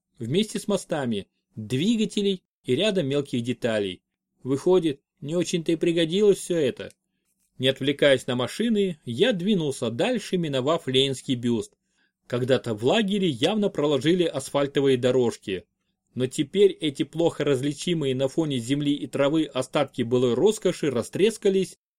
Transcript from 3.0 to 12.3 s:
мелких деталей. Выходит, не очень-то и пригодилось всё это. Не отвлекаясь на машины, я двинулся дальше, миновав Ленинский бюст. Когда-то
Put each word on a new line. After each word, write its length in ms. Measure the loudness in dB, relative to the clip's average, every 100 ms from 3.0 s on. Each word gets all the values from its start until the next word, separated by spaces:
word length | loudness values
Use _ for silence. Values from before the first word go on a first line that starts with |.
| 0
мелких 340 | -2 -2 -4
деталей. 580 | -4 -4 -2 0 -2 -6 _ _ _ _
Выходит, 600 | -4 -2 2 2 2 -4 _ _
не 160 | -6 -4
очень-то 360 | -2 -2 -2
и 40 | 0
пригодилось 600 | 0 2 0 2 4 2
всё 180 | 0 0
это. 340 | 0 -2 -10 -16 _ _ _ _ _ -4
Не 100 | -2
отвлекаясь 580 | 0 0 4 4 4 2
на 100 | -2
машины, 640 | -2 -2 0 2 0 -4
я 280 | -6 0 0
двинулся 580 | 2 0 0 0 -2 -4
дальше, 480 | -2 -2 -2 -4 -4
миновав 500 | -2 -2 0 -2 0
Ленинский 460 | 0 2 -2 -4
бюст. 400 | -2 0 -2 -4 _ _ _ _ _
Когда-то 460 | -6